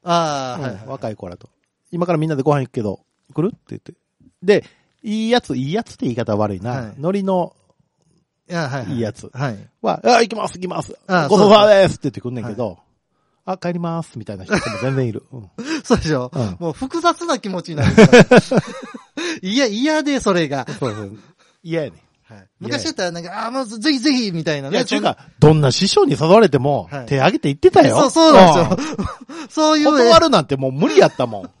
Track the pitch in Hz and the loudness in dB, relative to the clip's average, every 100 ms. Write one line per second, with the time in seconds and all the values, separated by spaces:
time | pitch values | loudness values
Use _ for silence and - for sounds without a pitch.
0 | 180 170 160 143 131 123 131 101 110 131 | 0 -2 0 -4 -8 -8 -10 -12 -14 -10
1 | 117 104 92 87 - _ _ _ _ 170 | -10 -10 -14 -16 -20 _ _ _ _ -6
2 | 175 160 156 147 135 143 123 - 104 92 | -2 -2 -2 -2 0 -2 -2 -6 -8 -8
3 | _ _ _ - 180 - _ - - _ | _ _ _ -6 -6 -6 _ -18 -18 _
4 | _ _ _ _ 180 196 - _ _ _ | _ _ _ _ 0 0 0 _ _ _
5 | 214 214 220 240 - 127 135 202 - - | -8 -4 0 -2 -2 -6 -4 -6 -8 -8
6 | 160 117 113 104 107 95 110 131 110 113 | -6 -4 -4 -2 -2 -4 -8 -8 -10 -8
7 | 156 202 190 185 165 _ _ _ _ _ | -6 -4 -2 -2 -4 _ _ _ _ _
8 | _ _ _ _ _ 175 143 135 120 123 | _ _ _ _ _ -8 -6 -8 -8 -6
9 | 110 - - 123 139 101 104 _ 226 - | -8 -8 -18 -8 -8 -8 -18 _ -6 -2
10 | 226 240 226 220 175 175 180 170 - - | 2 2 0 -4 -10 -10 -10 -10 -12 -16
11 | - 185 143 196 202 214 208 196 180 - | -4 -2 2 4 6 6 8 6 4 0
12 | 143 101 123 123 110 107 113 85 _ _ | -8 -8 -10 -10 -10 -8 -8 -8 _ _
13 | _ _ _ _ - 185 175 175 170 165 | _ _ _ _ -12 -8 -6 -6 -6 -8
14 | 160 - 107 98 92 202 - 107 131 135 | -10 -14 -14 -14 -6 -6 -4 -6 -4 -2
15 | 123 104 _ 127 98 - 254 320 - 240 | -4 -6 _ -20 -20 -16 -10 -10 -2 -2
16 | 160 143 127 151 110 90 170 - 262 339 | 0 -4 -6 -6 -6 -6 -10 -8 -8 -2
17 | 339 320 339 254 202 180 175 151 131 220 | -2 -2 -6 -6 -6 -10 -10 -4 0 6
18 | 208 233 175 240 - 240 - - - - | 8 8 8 4 4 -2 -2 -16 -18 -20
19 | _ - 349 311 185 233 254 208 285 311 | _ -10 -8 -8 -4 -2 -2 -2 -2 -2
20 | 285 269 208 175 151 139 123 135 131 104 | -2 -2 0 -2 -2 -6 -8 -8 -8 -8
21 | 101 104 _ _ _ _ 170 160 135 82 | -14 -16 _ _ _ _ -8 -6 -6 -12
22 | _ _ _ 104 95 _ 202 277 320 262 | _ _ _ -20 _ _ -8 -6 -6 -6
23 | 180 170 170 202 220 262 240 226 254 277 | -8 -8 -14 -10 -8 -8 -10 -6 -4 -2
24 | 269 254 214 170 160 147 135 208 247 294 | 0 -2 -2 -4 -4 -6 -4 -4 -2 -2
25 | 165 - - _ 151 156 139 - 196 - | -2 -4 -14 _ 6 6 2 0 0 2
26 | 240 131 156 208 202 131 131 135 85 139 | 2 2 6 6 6 2 0 -4 -6 -14
27 | 120 139 143 269 151 139 370 381 277 - | -4 2 2 2 -4 2 4 6 4 4
28 | 277 320 320 294 180 156 165 185 311 - | 2 4 6 8 8 6 2 -2 -4 -8
29 | - - - 320 277 - 311 311 302 294 | -8 -10 -18 -18 -8 0 2 4 2 4
30 | 233 330 330 214 135 135 135 135 240 302 | 6 6 6 2 0 -4 -4 -2 2 4
31 | 165 - 123 104 90 _ | 4 2 -6 -6 -14 _